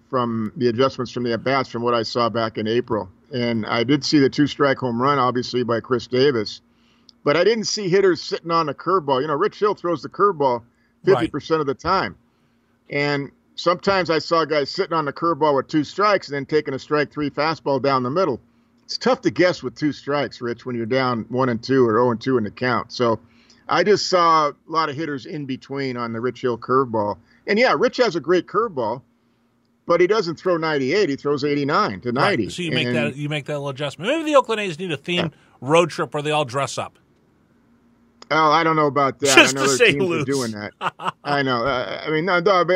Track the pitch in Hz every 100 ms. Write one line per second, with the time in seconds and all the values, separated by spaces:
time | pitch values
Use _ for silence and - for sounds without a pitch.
0 | _ 127 120 113 107 - 120 113 135 -
1 | 120 123 120 113 127 135 123 120 120 117
2 | 104 123 117 113 110 - 110 120 123 107
3 | 92 _ _ 131 120 113 104 117 117 147
4 | - 151 131 147 143 - 143 131 127 117
5 | 135 143 123 123 120 123 120 139 - 120
6 | - 123 143 117 104 - _ _ _ _
7 | _ _ 147 156 196 226 185 214 185 196
8 | 190 156 - 196 165 165 151 - 165 190
9 | 139 131 156 147 208 - 202 - 175 156
10 | 139 - 202 156 135 120 - _ _ _
11 | 170 151 151 143 - 160 139 131 170 190
12 | 107 - _ _ _ _ _ _ - 143
13 | 143 143 143 _ _ - 170 175 196 190
14 | 165 160 - 165 151 151 135 - 165 165
15 | 143 - 170 147 156 135 - 156 135 -
16 | 208 190 - 139 131 151 147 131 - 151
17 | 139 147 143 147 156 156 147 135 139 131
18 | 123 170 170 113 _ _ _ _ - -
19 | 233 254 175 - 180 - 127 - 151 -
20 | 139 143 120 - 120 117 127 117 110 131
21 | 127 117 95 127 131 113 - 135 117 113
22 | 123 113 135 123 101 - 127 110 - -
23 | 120 107 _ _ _ _ - - 196 190
24 | - 185 170 160 147 127 - 160 151 135
25 | 156 135 160 160 135 127 - 139 135 123
26 | 117 113 123 120 127 117 - 131 127 110
27 | 104 95 _ _ - 208 247 151 247 254
28 | 226 160 147 180 - 196 233 135 107 131
29 | - _ _ _ _ _ _ _ - 170
30 | 180 214 170 151 185 165 160 147 127 196
31 | 165 135 143 147 147 143 139 180 185 92
32 | 120 120 190 151 92 - 170 160 151 120
33 | 147 139 147 151 143 147 143 131 143 -
34 | 202 330 302 285 226 220 196 151 185 147
35 | - 175 98 - _ _ 127 170 170 -
36 | 147 151 147 151 131 139 131 - 92 -
37 | _ _ _ _ _ _ _ _ _ _
38 | _ _ - 151 156 156 160 156 147 135
39 | 135 - 139 - - 135 135 247 220 143
40 | 185 160 135 139 117 104 104 - 180 -
41 | 180 - 143 143 135 120 131 127 101 -
42 | 151 156 185 175 190 185 165